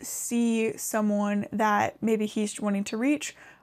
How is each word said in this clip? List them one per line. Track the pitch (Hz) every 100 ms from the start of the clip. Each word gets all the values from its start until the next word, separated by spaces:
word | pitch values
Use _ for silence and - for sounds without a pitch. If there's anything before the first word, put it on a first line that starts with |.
see | - - - 240 233 226 220 -
someone | - 220 214 208 208 202 -
that | 208 214 208 - -
maybe | 220 220 214
he's | 220 208 -
wanting | 208 202
to | 202 220
reach, | 262 294 - - - -